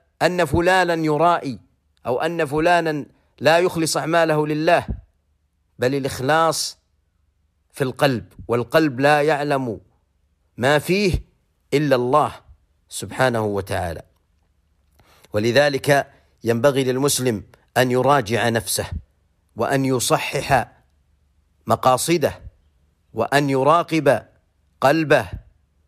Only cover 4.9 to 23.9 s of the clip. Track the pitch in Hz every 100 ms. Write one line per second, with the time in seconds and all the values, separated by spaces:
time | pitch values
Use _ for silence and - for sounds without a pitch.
4.9 | - - _ _ _ _ _ _ - 123
5.9 | 139 131 - 131 156 165 151 - - _
6.9 | _ _ _ _ _ _ _ _ - 131
7.9 | - 143 117 92 - - 120 117 160 156
8.9 | 123 143 147 147 147 147 139 127 95 -
9.9 | _ _ _ _ _ _ - 123 147 -
10.9 | 190 202 - - _ _ _ _ 143 147
11.9 | 131 123 147 123 - _ - _ _ _
12.9 | - 92 - 131 117 107 101 95 95 87
13.9 | 80 - _ _ _ _ _ _ _ _
14.9 | _ _ _ _ 104 113 127 147 131 -
15.9 | 139 - _ _ _ 110 117 113 127 127
16.9 | 127 143 - 127 104 - _ _ 120 127
17.9 | 127 127 143 101 113 117 113 - - 87
18.9 | - - _ _ _ _ - 117 139 131
19.9 | 127 - 147 - 147 - 131 - _ _
20.9 | _ _ _ _ _ _ _ - 113 131
21.9 | 127 - 170 123 - - _ _ _ _
22.9 | _ _ 110 113 143 143 135 135 170 160